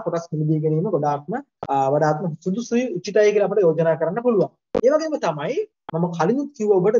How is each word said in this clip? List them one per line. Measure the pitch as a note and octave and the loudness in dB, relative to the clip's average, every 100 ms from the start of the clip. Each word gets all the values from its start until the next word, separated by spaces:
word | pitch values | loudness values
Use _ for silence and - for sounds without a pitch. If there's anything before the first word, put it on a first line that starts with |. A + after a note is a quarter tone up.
කොටස් | F3+ E3+ E3+ | -2 -6 -6
මිලදී | D#3 D3+ D#3 | -4 0 0
ගැනීම | D#3 D#3 G#3 E3+ | 0 0 0 0
ගොඩාක්ම, | D3 C#3+ D3 A#3+ C#4+ - - | 0 -2 -6 -8 -8 -12 -2
අ, | C#3 D3+ | 0 2
වඩාත්ම | D3 D#3+ D#3 F#3 D3+ | 2 2 0 -4 -6
සුදුසුයි, | F#3 G3+ A#3 A#3 B3 F3 | -6 -6 -2 -2 -2 -6
උචිතයි | - G3+ G#3 | -2 2 4
කියලා | G#3 F#3 | 4 0
අපිට | G#3 F3 | 2 2
යෝජනා | D#3 E3 D#3 | 2 0 0
කරන්න | D#3+ G#3 B3 | 0 -2 0
පුළුවන්. | G#3 D#3+ _ _ - | 0 0 _ _ 0
ඒ | B3 | 2
වගේම | D4+ D#4 D4 F#3 | 2 -2 -4 -4
තමයි | D3+ D#3+ D#4+ A4 _ - | -4 -4 -4 -6 _ -8
මම | E3 E3+ E3+ | -4 -4 -2
කලිනුත් | E3 C4 C#4+ - | 0 0 -4 -4
කිව්ව | G#3 G3 | 2 2
ඔබට | F#3 | 4